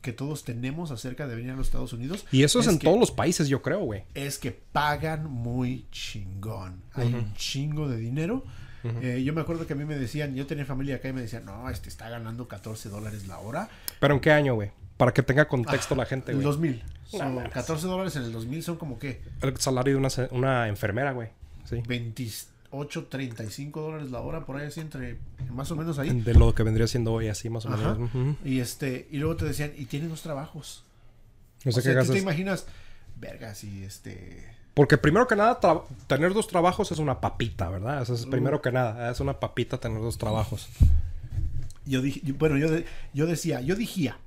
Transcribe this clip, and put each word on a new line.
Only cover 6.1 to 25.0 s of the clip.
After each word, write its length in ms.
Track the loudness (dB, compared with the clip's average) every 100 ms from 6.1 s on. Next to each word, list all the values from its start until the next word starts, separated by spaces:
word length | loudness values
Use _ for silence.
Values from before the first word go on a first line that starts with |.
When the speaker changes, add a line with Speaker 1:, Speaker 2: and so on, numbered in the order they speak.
| -8 -8 -8 -6 -8 -10 -12 -10
Speaker 1:
Hay 160 | 0 0
Speaker 2:
Ujú. 80 | 2
Speaker 1:
un 160 | -2
chingo 560 | -4 -4 -2 -2 -2 -2
de 80 | -2
dinero. 480 | -2 -2 -2 -2 -6 -14 -14 -8 -6
Speaker 2:
Ujú. 120 | -4
Speaker 1:
Eh, 220 | -2 0 0
yo 80 |
me 80 | 0
acuerdo 260 | -2 -4 -4
que 60 |
a 20 | -4
mí 80 |
me 140 | -4 -4
decían, 380 | -4 -2 -4 -4
yo 120 | -4
tenía 180 | -6 -4
familia 300 | -4 -2 -4
acá 140 | -4
y 40 |
me 60 | -6
decían, 220 | -6 -8 -10
"No, 240 | -10 -8
este 200 | -8 -8
está 180 | -12 -10
ganando 400 | -10 -8 -8 -10
catorce 400 | -10 -10 -10 -10
dólares 400 | -10 -8 -10 -10
la 120 | -10
hora". 280 | -8 -6 -6 -10 -14 2
Speaker 2:
¿Pero 140 | 4
en 80 | 6
qué 100 | 8
año, 240 | 6 6 2
güey? 160 | -2 -8 -20 4
Para 180 | 6
que 80 | 6
tenga 280 | 4 6 6
contexto 460 | 4 2 0 2 0
Speaker 1:
Ah, 20 |
Speaker 2:
la 80 | 0
gente, 260 | -4 -2
Speaker 1:
el 60 | 0
Speaker 2:
güey. 80 | 2
Speaker 1:
dos 120 | 2
mil. 220 | 0 -2 -6 -12 -10
Speaker 2:
No 80 | -4
Speaker 1:
Son 160 | -2 -2
Speaker 2:
mames. 160 | -4
Speaker 1:
catorce 340 | -4 -2 -2 0
dólares 280 | -2 -2 -4
en 80 |
el 80 | -4
dos 140 | -6 -6
mil 180 | -6
son 140 | -4 -6
como, 200 | -6 -6
¿qué? 220 | -8 -8 -10 -4
Speaker 2:
El 160 | -4 0
salario 360 | 0 2 4 4
de 40 |
una 100 | 2
se-, 200 | 0 -2
una 380 | 0 2 2 2
enfermera, 420 | 0 -2 0 -2
güey. 160 | -2 -8 -14 -18 -16 -8
Sí. 180 | -6 -4
Speaker 1:
Veintis-, 600 | -4 -4 -6 -6 -8 -14 -20 -14
ocho 340 | -10 -8 -8 -8
treinta 380 | -6 -6 -6
y 60 | -10
cinco 320 | -8 -8 -6
dólares 300 | -6 -6 -8
la 80 | -6
hora, 240 | -6 -8 -8
por 120 | -8
ahí 100 | -8
así 120 | -8
entre, 380 | -10 -8